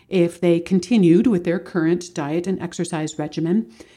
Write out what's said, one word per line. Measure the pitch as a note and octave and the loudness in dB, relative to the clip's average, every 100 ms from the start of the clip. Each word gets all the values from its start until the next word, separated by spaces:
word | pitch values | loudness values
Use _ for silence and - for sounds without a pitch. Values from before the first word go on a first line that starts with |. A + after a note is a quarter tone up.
| _ | _
if | F#3+ E3+ E3+ | 0 0 2
they | F3 E3+ | 2 2
continued | E3+ F#3+ F3 A#3+ F3 E3+ B3+ | 2 -2 2 4 6 6 4
with | F#3 | 2
their | E3+ F3+ | 0 -4
current | - F#3 D#3+ F3 - | -4 -2 0 0 -4
diet | - C#3+ D#3+ F3 | -8 -6 -4 -4
and | F#3+ | -6
exercise | F3 - F3 E3 D#3 - | -6 -8 -6 -6 -6 -6
regimen. | D3+ - E3 F#3+ A3+ - - | -8 -4 0 0 -2 -12 -20